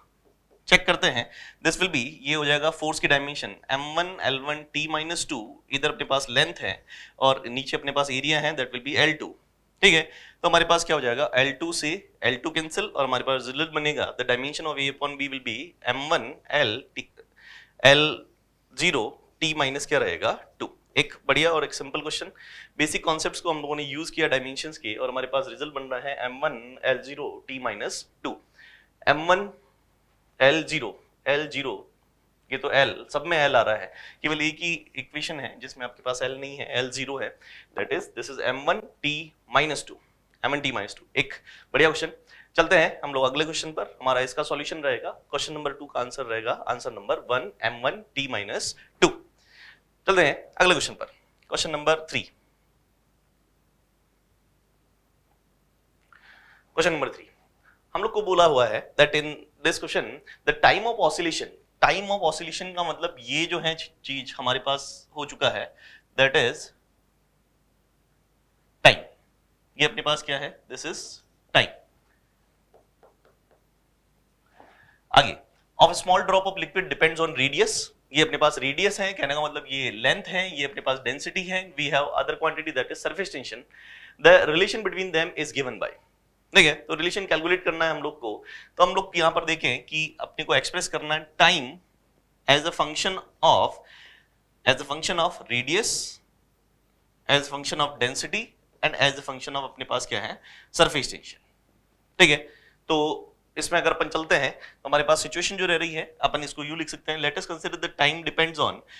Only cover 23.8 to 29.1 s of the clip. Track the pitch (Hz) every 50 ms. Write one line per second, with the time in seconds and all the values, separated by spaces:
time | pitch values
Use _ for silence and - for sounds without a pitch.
23.8 | 147 139 135 151 165 156 - 160 160 147 131 131 127 131 135 135 - 156 156 -
24.8 | - 107 107 - 131 127 123 131 127 127 135 135 - 120 117 120 147 151 147 135
25.8 | 135 131 127 123 135 139 - - 123 127 127 135 151 156 135 113 117 123 127 -
26.8 | - 127 127 123 123 131 143 147 139 104 90 104 - - 135 131 127 120 104 104
27.8 | 123 190 - - - _ _ _ - 139 101 - _ _ _ - - - - -
28.8 | _ _ _ _ - -